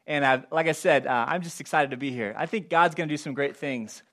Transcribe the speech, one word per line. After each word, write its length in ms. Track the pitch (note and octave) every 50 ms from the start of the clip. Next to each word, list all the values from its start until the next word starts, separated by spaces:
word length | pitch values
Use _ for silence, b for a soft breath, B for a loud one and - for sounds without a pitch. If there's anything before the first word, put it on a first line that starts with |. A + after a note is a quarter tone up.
| b
and 180 | - D3+ C#3+ C#3
I've, 240 | C3 C3 C3 C3 -
like 200 | D#3+ D#3+ D#3+ E3
I 20 |
said, 340 | D3+ - - F#3 D3 C3+ -
uh, 200 | C3+ B2+ A#2+ A#2
I'm 140 | C#3 D#3+ F#3
just 180 | E3+ E3+ - -
excited 320 | - - - D#3 C#3+ C3+
to 60 | C3+
be 140 | B2 C#3+ C#3
here. 220 | B2+ B2 A2 G2+ A2
I 80 | A2 D#3
think 240 | D#3+ - A3 D#3+ -
God's 260 | F3 E3 F3 E3+ D#3+
gonna 140 | F3+ E3 D3
do 80 | D3+
some 160 | D3 - D3+ C3
great 240 | B2 C#3 C#3 -
things 440 | - D3 C#3 C3 A#2+ A2 G#2+ - - - _